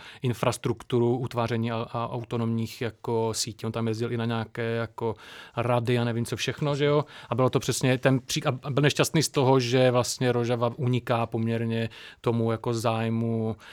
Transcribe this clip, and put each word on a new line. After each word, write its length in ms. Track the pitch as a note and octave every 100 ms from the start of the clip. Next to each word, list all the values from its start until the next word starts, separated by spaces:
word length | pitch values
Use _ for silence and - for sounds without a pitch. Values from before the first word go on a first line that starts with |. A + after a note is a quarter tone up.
| - -
infrastrukturu 920 | B2 A#2 B2+ - B2 A#2 - B2 A#2+ B2+
utváření 540 | B2+ A#2+ A#2 A#2 A#2
a, 140 | A2+ A#2+
a 160 | A#2+ A#2
autonomních 720 | B2 A2+ B2 A#2 A2+ A2 -
jako 520 | A#2 - - A2+ A2+
sítí. 320 | G#2+ - G#2+ A2+
On 60 |
tam 160 | A2+ A2+
jezdil 240 | A2 A#2+
i 40 | A#2
na 80 |
nějaké 380 | A#2 A#2 A2 -
jako 520 | A2+ A#2 A2+ - A#2 G2+ - - - -
rady 420 | A#2+ A#2+ A#2+ B2
a 60 |
nevím 200 | A#2+ A#2
co 120 | A#2 -
všechno, 400 | - - D3 C#3+
že 80 |
jo? 200 | D3 D3 - - -
A 60 |
bylo 160 | A#2+ B2+
to 100 | C3+
přesně 380 | - A#2+ C3 B2+
ten 200 | C3+ C3
pří-, 400 | - D#3 C#3+ B2+
a 80 | C#3+
byl 120 | C3
nešťastný 400 | D3 - C#3 E3
z 60 | B2+
toho, 320 | - B2+ C3+
že 300 | A#2+ B2+ B2+
vlastně 420 | B2 A#2+ - B2+
Rožava 400 | A#2+ A#2 A#2+ A#2+ A#2+
uniká 500 | B2 B2 - A#2 A#2
poměrně 600 | A#2 A2+ A2+ A#2 A2+ A2+ - - -
tomu 300 | B2 A#2 A2+
jako 220 | A2+ B2
zájmu, 840 | A#2 A2+ A2+ A2+ A2+ A#2 A2+ A2 G#2+ -